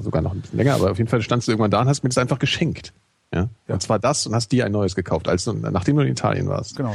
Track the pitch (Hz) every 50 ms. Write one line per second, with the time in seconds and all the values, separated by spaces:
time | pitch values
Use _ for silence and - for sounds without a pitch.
0 | - - - 82 - - 98 95 - - - 110 113 143 135 113 98 95 101 113
1 | 113 113 - 117 104 - 123 120 - - 113 107 110 104 98 104 120 135 143 -
2 | - 127 127 131 123 - 143 - - - - - 175 139 85 - - - - _
3 | _ _ _ _ _ _ - 87 95 123 - - _ - 101 95 - - 113 101
4 | 110 123 151 - - - 110 117 113 - 131 123 117 101 101 104 101 92 - 95
5 | 87 - - 82 82 - 87 90 - 120 101 104 110 - - 92 - - 143 151
6 | 139 131 127 - - 107 104 95 92 95 95 92 - - - - 135 113 104